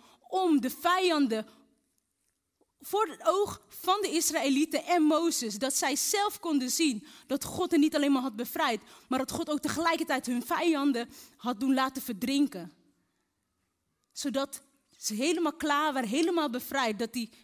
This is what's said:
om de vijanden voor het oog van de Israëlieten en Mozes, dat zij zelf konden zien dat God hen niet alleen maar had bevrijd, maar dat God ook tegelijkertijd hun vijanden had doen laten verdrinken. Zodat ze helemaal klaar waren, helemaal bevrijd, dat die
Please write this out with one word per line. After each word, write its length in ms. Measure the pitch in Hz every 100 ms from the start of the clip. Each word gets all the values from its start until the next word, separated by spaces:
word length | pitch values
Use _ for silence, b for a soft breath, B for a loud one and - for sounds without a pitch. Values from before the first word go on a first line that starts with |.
| b b -
om 340 | 370 370 294
de 80 | 247
vijanden 800 | - 349 370 370 311 269 220 214 B _ _ _ _ _ _ _ _ _ _ _ _
voor 260 | - 392 427
het 200 | - -
oog 340 | 359 415 - -
van 340 | - - 392
de 100 | 381
Israëlieten 760 | 311 - 311 269 269 311 302 -
en 180 | 349
Mozes, 540 | 311 311 339 - 233 202
dat 180 | 269 277
zij 200 | 302 277
zelf 440 | - 415 415 -
konden 300 | 339 294 254
zien 360 | - 320 214 B B -
dat 160 | 277
God 280 | - - 349
hen 80 | 330
niet 160 | 302 311
alleen 160 | 285
maar 100 | 269
had 140 | 262 208
bevrijd, 460 | 254 339 302 220 B B B
maar 120 | 254
dat 120 | 262
God 180 | - 330
ook 100 | 302
tegelijkertijd 680 | 302 285 339 330 320 269 -
hun 200 | 240 -
vijanden 640 | 330 339 311 285 233 240 B B B
had 220 | 233 220
doen 140 | 262
laten 280 | 262 262 269
verdrinken. 720 | - 208 247 277 285 185 170 - _ _ _ _ _ _ _ _ _ _ _ _ _
Zodat 500 | - 285 247 277 - - _ _ _
ze 160 | -
helemaal 400 | 208 277 339 320
klaar 400 | 320 311 285 311
waren, 160 | 262 233
helemaal 400 | 247 330 349 294
bevrijd, 500 | 240 - 285 247 208
dat 140 | 226
die 160 | 247 226 b